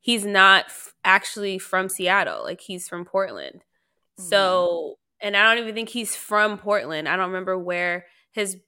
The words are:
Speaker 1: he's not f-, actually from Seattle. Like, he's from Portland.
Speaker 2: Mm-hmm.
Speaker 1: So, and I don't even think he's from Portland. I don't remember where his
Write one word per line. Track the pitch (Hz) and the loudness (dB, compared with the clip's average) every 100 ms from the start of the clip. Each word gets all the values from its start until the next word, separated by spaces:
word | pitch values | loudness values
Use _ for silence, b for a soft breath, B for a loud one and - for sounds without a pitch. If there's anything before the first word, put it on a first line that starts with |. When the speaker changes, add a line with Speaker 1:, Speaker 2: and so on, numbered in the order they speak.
Speaker 1:
he's | - 233 | 0 0
not | 202 196 190 190 - | 2 6 8 8 4
f-, | - - _ | -14 -20 _
actually | 190 196 - 214 202 190 | 2 4 2 -6 -6 -6
from | - 185 190 | -2 -2 -2
Seattle. | 190 180 196 175 67 | -2 2 2 0 -6
Like, | - 185 | -8 -10
he's | - 180 - | -10 -12 -10
from | 175 | -12
Portland. | 175 190 190 101 67 - _ _ _ _ _ - | -6 -4 -4 -8 -14 -16 _ _ _ _ _ -18
Speaker 2:
Mm-hmm. | 180 202 185 185 175 | 0 2 4 2 0
Speaker 1:
So, | 170 156 - _ _ | -2 -6 -12 _ _
and | 208 202 | -2 4
I | |
don't | 220 233 | 4 4
even | 220 | -2
think | 214 226 | -8 -6
he's | 240 214 | -6 -6
from | - - 208 214 202 | -10 -2 2 2 -2
Portland. | 208 208 135 156 156 | -2 -2 0 -6 -2
I | 180 | -2
don't | 185 | -2
remember | 185 185 185 | -4 -4 -4
where | 175 175 175 175 175 b b | -4 -2 -2 -4 _ b b
his | - 202 185 | -6 -6 -8